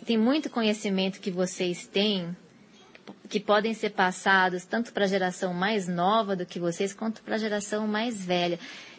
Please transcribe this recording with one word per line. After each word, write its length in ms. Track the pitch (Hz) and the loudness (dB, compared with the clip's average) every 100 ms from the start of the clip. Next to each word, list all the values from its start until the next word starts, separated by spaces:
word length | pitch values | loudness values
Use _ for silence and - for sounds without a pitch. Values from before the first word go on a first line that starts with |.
| - | 0
tem 100 | 226 | 2
muito 320 | 226 302 - | 4 2 0
conhecimento 720 | 240 214 214 208 190 190 190 | 0 0 0 0 0 0 -2
que 100 | 202 | -4
vocês 540 | 180 185 - 180 175 - | -2 -2 0 -2 -4 -4
têm 500 | 196 208 196 170 180 - - - - - - - - - | 0 2 0 -4 -8 -14 -20 -20 -20 -20 -20 -20 -18 -6
que 100 | 214 | -4
podem 340 | 208 208 214 | 2 4 2
ser 160 | 220 214 | -2 -2
passados 720 | 208 185 185 202 190 185 180 | 2 0 2 4 6 4 0
tanto 280 | - 226 233 | -4 -4 -4
pra 140 | - 202 | 0 2
geração 440 | 190 185 180 190 | 2 0 -2 -4
mais 340 | 175 196 220 180 | 0 0 0 -2
nova 460 | 175 180 226 202 190 | 0 4 4 2 -2
do 100 | 180 | -4
que 120 | 180 | -4
vocês, 320 | 175 170 196 | -2 0 -2
quanto 280 | 196 220 220 | -4 -6 -6
pra 140 | - 214 | -4 -4
geração 480 | 214 208 202 214 214 | -2 -2 -2 -2 -2
mais 360 | 208 240 214 | 0 -2 -4
velha. 340 | 180 180 175 170 - - - | 0 0 0 -2 -8 -16 -18